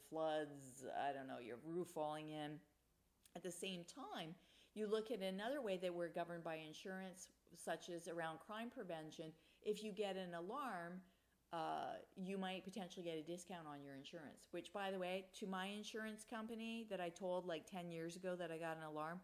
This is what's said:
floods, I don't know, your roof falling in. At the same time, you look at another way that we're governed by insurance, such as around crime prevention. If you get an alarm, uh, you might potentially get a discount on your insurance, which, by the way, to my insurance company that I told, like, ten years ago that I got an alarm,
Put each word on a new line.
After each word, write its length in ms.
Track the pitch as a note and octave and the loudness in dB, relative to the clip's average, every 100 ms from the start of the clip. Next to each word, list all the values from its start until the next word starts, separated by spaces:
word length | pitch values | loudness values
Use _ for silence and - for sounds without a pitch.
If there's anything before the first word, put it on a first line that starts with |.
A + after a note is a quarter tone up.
| - | -4
floods, 760 | D#3+ D#3+ D#3 D3 C#3+ C3+ C3+ B2+ - C#3 | 2 4 4 2 -2 -10 -8 -4 2 2
I 60 | |
don't 140 | C#3 C3+ | 2 -2
know, 120 | B2 | -4
your 180 | A#2+ A#2 D#3 | -4 -4 -2
roof 240 | E3+ F3 | 0 0
falling 360 | D#3+ D3+ D#3 D#3 | 2 2 2 -2
in. 300 | D3+ D3 D3+ - _ _ _ _ _ - F3+ | -2 -2 -4 -10 _ _ _ _ _ -10 -6
At 80 | |
the 80 | F3+ | -4
same 300 | F3 F#3+ F3+ | -2 -2 -2
time, 500 | E3+ C#4 G4 C#4 D#3+ F3+ - - - | -4 -8 -4 -2 -2 -6 -14 -20 -8
you 140 | G#3 G#3 | 0 6
look 240 | A3 A3 | 6 6
at 100 | G#3+ | 2
another 400 | F#3+ F#3+ A3 - | 4 4 2 4
way 160 | A3 F#3 | 4 4
that 160 | F3+ | 4
we're 140 | F3 E3+ | 4 2
governed 360 | E3+ E3+ E3+ | 2 2 0
by 120 | E3 D#3+ | 0 -2
insurance, 720 | D#3 D#3 G3 F#3+ F#3+ F#3 - - - F3 | -2 -6 -4 -2 -4 -6 -12 -16 -18 -6
such 260 | - E3+ - | 0 0 0
as 180 | E3+ E3+ | -4 -2
around 320 | E3+ E3 D#3 | 0 0 -2
crime 320 | - G#3+ A#3+ | -4 -4 -4
prevention. 580 | C4 F#3 D#3+ D#3 D3 D#3+ D#3+ - - | -4 -4 -4 -4 -6 -8 -8 -16 -6
If 220 | - G#3 | 0 0
you 80 | G#3+ | 0
get 240 | G3 G3+ F#3+ | 2 2 2
an 180 | F#3 | 0
alarm, 680 | E3+ F3+ C4 C4+ F#3 E3+ F#3 - - _ _ - | -2 -2 0 0 0 -2 -6 -8 -18 _ _ -2
uh, 460 | E3+ D#3+ D#3 C3+ - - - | 2 4 4 2 -2 -6 -4
you 220 | F#3 G3 | 0 2
might 260 | F#3 F#3 | 2 0
potentially 400 | F#3+ G3+ F3 F#3+ | -2 -4 -4 -2
get 140 | E3+ D#3+ | 0 0
a 40 | |
discount 460 | D#3 F3 - F3+ D#3 | 0 -4 -4 -6 -6
on 140 | C#3+ | -6
your 120 | C#3+ C#3 | -6 -8
insurance, 520 | C#3 E3+ C3+ - - | -8 -8 -10 -12 -6
which, 220 | F3 E3+ | -4 -2
by 180 | G3+ G3 | 0 2
the 80 | F#3+ | 2
way, 260 | F3+ F#3+ F#3+ - | 2 0 -2 -4
to 80 | G3 | 0
my 200 | F#3 G3 | 2 0
insurance 580 | G#3 G#3+ A3 A3 G#3+ - | 0 -2 -2 -2 -2 -4
company 580 | A3+ A3 A3+ A3+ A3+ A3 | -4 -2 -2 -2 -2 0
that 100 | F#3 | 2
I 100 | F3 | 2
told, 360 | E3+ F#3 F3+ F3+ | 2 4 4 4
like, 240 | D#3+ - | 0 0
ten 220 | F#3 F3 | -4 -2
years 240 | E3 E3 F3+ | 0 -2 0
ago 200 | F#3 F3+ | 0 2
that 160 | E3 | 2
I 60 | D#3+ | 0
got 200 | E3 D#3+ | 0 0
an 60 | |
alarm, 360 | D#3 D3+ D#3 F3+ | -2 0 0 -2